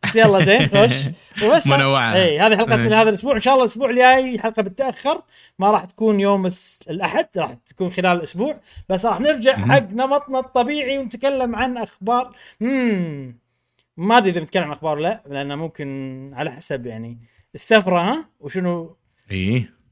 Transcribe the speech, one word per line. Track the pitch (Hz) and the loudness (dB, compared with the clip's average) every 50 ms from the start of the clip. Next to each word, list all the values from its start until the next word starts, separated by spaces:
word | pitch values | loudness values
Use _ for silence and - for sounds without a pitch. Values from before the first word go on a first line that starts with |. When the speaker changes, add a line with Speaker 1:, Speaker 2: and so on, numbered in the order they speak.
| - | -4
Speaker 1:
بس | - - | 0 4
يلا | 220 226 214 202 190 170 | 6 6 8 8 6 6
زين، | 185 202 233 160 139 | 4 4 4 4 2
Speaker 2:
<laughs> | - | 4
Speaker 1:
خوش. | 196 208 240 214 135 139 135 165 - _ _ - 202 208 | 4 4 4 4 0 -4 -8 -8 -12 _ _ -6 -2 2
وبس. | 214 285 330 - | 4 4 4 4
Speaker 2:
منوعة. | - - - - - 135 135 120 117 110 | 2 2 2 2 2 2 2 0 2 2
Speaker 1:
إيه، | - 190 170 151 147 190 | 2 2 2 2 4 4
هذه | 220 214 | 4 4
حلقتنا | 190 226 220 233 220 233 | 2 2 0 0 0 2
Speaker 2:
إيه. | 226 | 2
Speaker 1:
لهذا | 214 220 226 220 | 4 4 4 2
الأسبوع. | 214 185 208 262 277 | 0 -2 -2 -2 -2
إن | 220 | 0
شاء | 202 247 269 | 2 2 4
الله | 262 254 | 4 2
الأسبوع | 214 - 226 277 247 | 0 -2 -4 -4 -2
الجاي | 240 247 254 254 262 262 262 262 247 220 | 2 4 6 6 6 6 2 -2 -6 -4
حلقة | - 226 220 - 208 | -6 -4 -4 -4 -4
بتتأخر. | 196 190 - 269 269 - - - 269 320 370 - _ _ _ _ _ _ _ | -6 -4 -4 -4 -4 -4 -4 -4 -4 -4 -4 -6 _ _ _ _ _ _ _
ما | 185 202 | 0 2
راح | 214 208 - | 2 2 -2
تكون | 185 - _ 220 220 214 202 | -6 -8 _ 0 0 2 2
يوم | 196 202 202 196 190 | 2 2 2 2 0
الس-، | 185 180 - - - - - - - | -2 -4 -6 -10 -10 -12 -14 -12 -10
الأحد، | 156 185 190 175 - 294 330 - _ | -8 -6 -6 -4 -2 -2 -4 -2 _
راح | 185 156 135 123 - _ | -6 -6 -6 -8 -16 _
تكون | - - _ 190 180 | -20 -8 _ -6 -6
خلال | 180 185 180 185 175 | -4 -2 0 0 0
الأسبوع. | 175 160 151 - 170 220 294 294 - _ _ _ - - _ | 0 -2 -8 -6 -4 -4 -4 -6 -8 _ _ _ -20 -6 _
بس | 185 180 190 | -4 -2 0
راح | 233 202 165 | -2 -2 0
نرجع | 240 294 311 262 220 262 262 | 0 0 0 2 2 0 0
Speaker 2:
مهم. | 214 - 117 247 | 2 2 4 4
Speaker 1:
حق | 277 226 185 196 | 4 4 2 -4
نمطنا | 226 262 262 277 285 285 277 262 262 | -4 -2 0 0 -2 -2 -2 -6 -6
الطبيعي | 262 262 _ 247 240 240 294 302 285 247 277 277 | -6 -2 _ 0 0 0 -2 -4 -4 -4 -4 -4
ونتكلم | 269 220 - 233 - 269 277 262 254 240 226 | -6 -8 -10 -4 -2 -2 0 0 -2 -4 -2
عن | 208 247 254 247 | -4 -4 -4 -4
أخبار. | 247 220 - - _ 185 214 240 247 254 247 - _ - - _ _ | -6 -8 -10 -10 _ -4 0 0 0 -2 -4 -10 _ -20 -20 _ _
مم. | 208 247 277 262 254 240 214 185 175 165 151 143 135 127 120 117 _ _ _ _ _ _ _ _ _ _ _ | -4 -2 0 0 0 0 0 0 -2 -6 -6 -10 -12 -14 -16 _ _ _ _ _ _ _ _ _ _ _ _
ما | - 165 202 226 247 | -6 0 4 4 4
أدري | 208 190 | 4 4
إذا | 175 175 | -2 -2
بنتكلم | 160 - - 190 170 | -6 -4 -4 -4 -4
عن | 147 147 | -4 -8
أخبار | - 156 160 151 147 | -6 -4 -4 -4 -2
ولا | 156 175 | -2 -4
لا، | 220 220 _ 143 143 | -4 -4 _ -10 -8
لأنه | 139 143 143 143 | -8 -6 -6 -8
ممكن | 143 165 160 - - 151 139 135 139 135 135 131 131 131 139 139 | -8 -8 -10 -10 -12 -12 -10 -10 -10 -10 -12 -12 -14 -16 -16 -10
على | 123 147 151 123 | -8 -8 -8 -8
حسب | 139 160 - 151 131 120 | -12 -10 -8 -8 -8 -8
يعني | 120 113 110 113 117 120 117 - _ _ _ _ _ _ | -10 -12 -12 -12 -12 -14 -18 -20 _ _ _ _ _ _
السفرة، | 220 - - 226 214 185 185 185 175 | -12 -2 2 2 2 2 2 0 0
ها؟ | 170 196 262 320 320 _ _ _ | 0 0 -2 -4 -6 _ _ _
وشنو | - 147 - 190 180 180 175 170 165 160 165 _ _ _ _ _ _ _ | -16 -10 -6 -4 -4 -2 -4 -4 -8 -12 -18 _ _ _ _ _ _ _
Speaker 2:
إيه. | 101 95 92 95 113 127 110 92 _ _ _ _ | -6 -4 -2 0 0 0 -2 -4 _ _ _ _